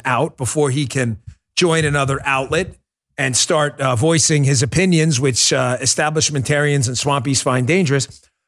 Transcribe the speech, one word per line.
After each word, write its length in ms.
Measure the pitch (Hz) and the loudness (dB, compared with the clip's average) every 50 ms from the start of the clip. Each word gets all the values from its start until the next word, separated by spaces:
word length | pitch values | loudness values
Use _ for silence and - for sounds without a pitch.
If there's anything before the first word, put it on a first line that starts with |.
| - | -2
out 320 | 131 127 117 147 160 - | -2 0 0 -2 -2 -4
before 340 | - 131 113 - 156 147 139 | -8 -8 -4 0 0 0 0
he 160 | 123 147 147 | 0 -2 -4
can 340 | 113 - 139 127 117 110 - - - - _ _ _ - | -4 -2 -2 -2 -2 -4 -8 -12 -20 -20 _ _ _ -2
join 300 | - 180 170 160 160 156 | 0 2 2 2 2 0
another 360 | 147 143 143 139 135 135 131 - | 0 0 0 0 0 -2 -4 -2
outlet 520 | 143 139 135 135 127 156 165 190 185 - _ _ _ _ _ _ _ _ - | -2 -2 -2 -2 -2 -2 -2 -4 -4 -10 _ _ _ _ _ _ _ _ -4
and 180 | 139 131 120 | -4 -2 0
start, 420 | - - - 175 151 147 147 - - | -2 0 2 2 0 0 0 -2 -2
uh, 160 | 135 131 127 | -2 -2 0
voicing 500 | 107 139 160 170 160 - - 156 147 139 | 2 2 2 2 2 2 2 2 2 2
his 180 | 135 143 120 | 2 2 2
opinions, 580 | 147 113 - 165 190 190 175 160 156 165 151 139 | 0 0 2 2 2 4 4 4 4 2 2 0
which, 320 | 139 139 120 - - - | 0 0 0 0 0 0
uh, 240 | 151 131 131 123 127 120 | 2 0 0 0 -2 -2
establishmentarians 1080 | 131 127 - - 151 151 156 156 - - 151 139 113 - 147 143 147 147 143 143 123 131 | -2 -2 0 0 0 0 0 -2 -2 -2 -2 -2 -2 0 0 0 2 2 2 2 0 0
and 80 | 127 | -2
swampies 460 | - - 147 139 143 113 143 135 - | -2 -2 0 0 0 0 0 -2 0
find 240 | - 139 127 127 123 | 0 0 0 0 0
dangerous, 560 | 120 170 190 185 131 143 139 - - - - _ _ _ _ _ | 2 2 2 2 2 0 0 -2 -4 -10 -20 _ _ _ _ _